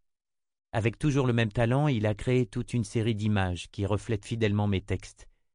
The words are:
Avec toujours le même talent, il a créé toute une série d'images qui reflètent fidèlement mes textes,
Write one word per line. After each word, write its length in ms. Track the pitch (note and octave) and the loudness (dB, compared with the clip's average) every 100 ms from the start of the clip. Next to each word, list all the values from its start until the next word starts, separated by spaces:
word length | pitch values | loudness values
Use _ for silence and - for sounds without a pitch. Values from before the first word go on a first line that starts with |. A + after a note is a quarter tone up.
| _ _ _ _ _ _ _ | _ _ _ _ _ _ _
Avec 260 | - A2 - | -2 -2 0
toujours 280 | D3+ C3+ B2+ | 0 2 2
le 60 | |
même 200 | A#2 A2+ | 2 0
talent, 360 | A#2+ A#2 C3 D3+ | 2 2 2 2
il 160 | A#2+ | 2
a 100 | G#2+ | 0
créé 300 | G#2 - B2+ | -2 0 0
toute 300 | B2 B2+ A#2+ | 0 -4 -4
une 100 | B2 | -2
série 300 | G#2+ A#2 A2 | -2 -2 -2
d'images 560 | G#2 G#2+ G2+ F#2 F2 - | 0 0 2 0 -2 -8
qui 160 | - G2 | -6 -2
reflètent 400 | G#2 - A2 - | -2 -2 -6 -4
fidèlement 400 | A#2 A2 G#2 G#2 | -2 0 2 2
mes 160 | F#2+ | 0
textes, 440 | - F#2 - - - _ _ | -2 -6 -6 -20 -20 _ _